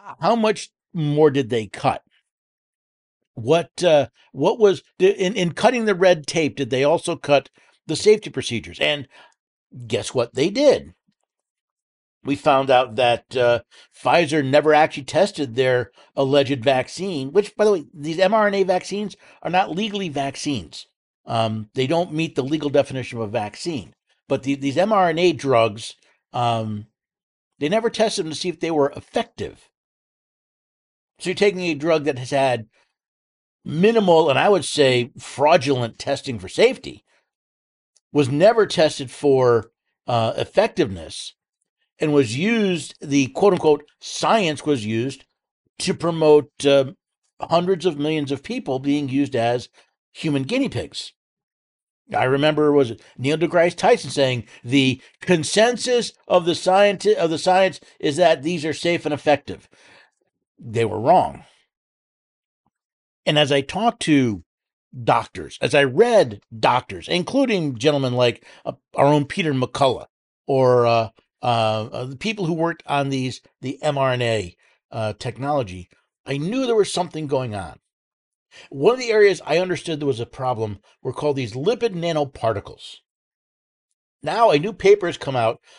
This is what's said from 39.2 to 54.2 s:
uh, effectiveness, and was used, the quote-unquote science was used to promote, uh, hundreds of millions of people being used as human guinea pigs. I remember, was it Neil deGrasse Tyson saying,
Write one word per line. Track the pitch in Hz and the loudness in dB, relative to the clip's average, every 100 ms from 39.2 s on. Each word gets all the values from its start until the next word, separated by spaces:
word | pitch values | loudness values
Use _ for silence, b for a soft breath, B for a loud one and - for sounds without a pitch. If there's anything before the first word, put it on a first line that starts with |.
| 147 131 127 117 104 _ _ _ - | 2 4 4 2 0 _ _ _ -4
uh, | 123 113 - | -2 0 -2
effectiveness, | 120 - 220 220 135 92 78 - - - _ _ _ _ _ - | -2 0 0 0 -2 -4 -14 -16 -16 -20 _ _ _ _ _ -6
and | 160 | 0
was | 147 120 120 | 2 2 0
used, | 202 233 202 170 - - | -2 0 0 -2 -6 -14
the | 160 143 131 | -2 0 0
quote-unquote | - 202 180 156 147 - _ | 2 2 4 2 0 -2 _
science | - - 160 220 175 147 151 | -14 -4 0 2 0 -2 -2
was | 143 107 | -2 -2
used | 113 127 - _ _ _ _ _ - | -4 -4 -8 _ _ _ _ _ -8
to | - | -6
promote, | - 165 165 156 151 139 - 143 | -4 -4 2 6 6 4 -2 2
uh, | 139 131 - _ _ _ _ | 4 2 -6 _ _ _ _
hundreds | - 165 180 190 175 | -2 0 0 -2 -2
of | 143 | -2
millions | 151 156 135 | -2 -2 -4
of | 139 | -6
people | - 247 - 135 | -8 -8 -6 -4
being | 139 147 139 | -2 -2 -2
used | 135 139 123 | -2 -2 0
as | 117 120 - b b _ _ | 0 -2 -6 b b _ _
human | - 160 143 | -8 -4 -2
guinea | 135 254 247 | -2 -2 -2
pigs. | 120 78 - - - _ _ _ _ _ _ _ _ - | -4 -10 -12 -16 -18 _ _ _ _ _ _ _ _ -8
I | - 127 | -2 0
remember, | 139 151 151 151 | 0 0 2 2
was | 143 123 | 4 2
it | 110 b - | -4 b -8
Neil | 127 156 | -4 -2
deGrasse | 165 175 175 - | 0 2 0 2
Tyson | 190 240 143 | 2 2 0
saying, | 147 | -2